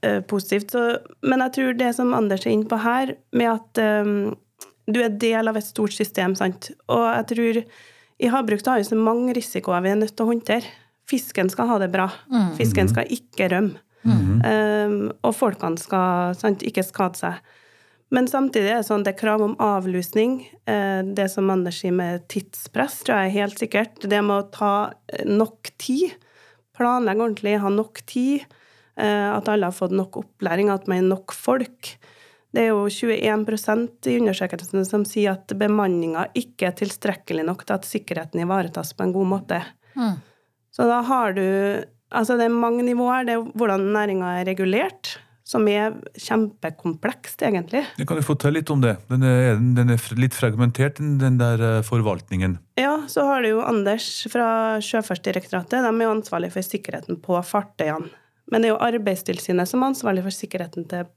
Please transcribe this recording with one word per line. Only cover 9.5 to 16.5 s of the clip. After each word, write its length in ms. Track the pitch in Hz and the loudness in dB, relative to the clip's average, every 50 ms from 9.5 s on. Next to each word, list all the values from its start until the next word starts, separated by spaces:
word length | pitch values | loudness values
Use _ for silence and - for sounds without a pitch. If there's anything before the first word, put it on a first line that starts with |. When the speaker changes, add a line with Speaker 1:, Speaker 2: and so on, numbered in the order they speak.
| - 185 - - 185 175 180 | -8 -6 -2 -2 -2 0 2
Speaker 1:
vi 60 | 190 | 2
er 80 | 202 214 | 2 2
nødt 140 | 220 214 214 | 0 -2 -2
til 120 | - 226 220 | -2 0 0
å 40 | |
håndtere. 380 | 233 233 226 - 214 240 240 - - - _ _ _ _ _ - | 0 -2 0 0 -2 -2 -2 -6 -16 -20 _ _ _ _ _ -4
Fisken 400 | - 254 - - - - 185 190 | -4 -4 -4 -4 -2 0 0 0
skal 160 | 190 - 247 233 240 | 0 0 0 2 2
ha 60 | 202 | 2
det 100 | 196 180 | 0 0
bra. 160 | 175 190 185 190 - - - - | -2 -2 -4 -4 -6 -10 -10 -2
Speaker 2:
Mm. 220 | 254 240 202 180 156 | 0 2 2 2 0
Speaker 1:
Fisken 300 | - - - 107 - 190 | 0 0 0 2 2 2
Speaker 3:
Mhm. 40 | 185 117 | 2 2
Speaker 1:
skal 120 | 113 - - - 240 | 0 -2 -2 -6 -8
ikke 320 | - _ - - 196 180 | -8 _ -4 -2 0 0
rømme. 240 | 180 180 214 202 - - _ _ _ _ _ | 2 2 0 0 -2 -6 _ _ _ _ _
Speaker 3:
Mhm. 360 | 226 220 - 95 95 95 117 120 | 2 4 4 4 4 4 4 4
Speaker 1:
Ehm, 680 | - 220 214 214 214 208 214 208 208 208 202 202 220 - _ - | 4 4 2 2 2 2 0 0 0 0 -2 -2 -4 -6 _ 0
og 80 | - 220 | 0 0
folkene 420 | - 269 226 185 - - 170 165 170 | 2 0 0 0 -2 -4 -4 -4 -4
skal, 580 | - - - 190 185 185 180 180 180 175 180 | -4 -2 0 2 2 2 2 0 0 -2 -4
sant, 260 | - - 214 | 0 0 0